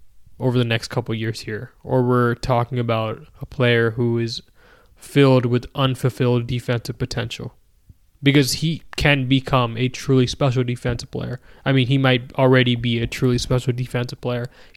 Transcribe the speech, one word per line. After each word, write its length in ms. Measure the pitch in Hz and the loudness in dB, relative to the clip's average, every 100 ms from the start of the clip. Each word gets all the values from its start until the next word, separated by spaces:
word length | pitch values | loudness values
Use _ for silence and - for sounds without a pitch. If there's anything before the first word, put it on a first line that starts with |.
| - - - - | -20 -20 -20 -6
over 180 | 127 123 | -2 0
the 60 | |
next 240 | 120 113 - | 0 -2 -2
couple 260 | - 113 | -6 -4
years 260 | 113 110 110 | -4 -4 -6
here, 320 | - 104 123 - | -8 -10 -12 -16
or 180 | - 131 | -2 0
we're 320 | 123 123 120 | 2 4 2
talking 440 | 120 - 120 120 127 | 0 0 0 0 -4
about 460 | 117 113 110 - - - | -2 -2 -2 -8 -14 -18
a 60 | 135 | -14
player 460 | - 123 120 117 | 0 2 4 2
who 260 | 113 120 117 | 0 0 0
is 240 | 117 117 - _ - - _ _ | -2 -6 -14 _ -20 -20 _ _
filled 500 | - 143 135 127 120 | -2 4 6 6 4
with 200 | 123 - | 0 -2
unfulfilled 720 | - 135 127 131 - 123 123 120 | -2 -2 0 -2 0 0 0 -2
defensive 520 | 123 - 120 - - | -6 -2 -4 -4 -8
potential. 560 | 120 - 117 - - - _ _ _ - _ _ | -6 -6 -8 -8 -12 -14 _ _ _ -20 _ _
Because 320 | 139 143 131 | 2 4 2
he 280 | - 160 160 - - | 0 -4 -4 -8 -2
can 320 | 151 143 127 | 2 2 2
become 480 | 135 - 131 120 113 | 0 2 0 0 -2
a 120 | 127 | -4
truly 380 | - - 131 123 | -4 0 2 2
special 380 | - 143 123 | 0 0 0
defensive 460 | 123 123 123 120 - | -2 -4 -4 -6 -8
player. 300 | - - 120 - - | -8 -8 -10 -14 -10
I 80 | - | 0
mean, 140 | 135 120 | 2 2
he 120 | 135 | 2
might 340 | 131 127 127 | 2 0 -2
already 400 | - 131 131 123 | 0 4 6 4
be 240 | 120 120 117 | 0 0 -2
a 80 | 117 | -2
truly 320 | - 127 123 | -2 0 0
special 360 | - 127 127 | 0 -2 0
defensive 460 | 123 123 123 120 - | -4 -4 -4 -6 -6
player. 240 | 123 123 123 - - | -6 -4 -6 -12 -20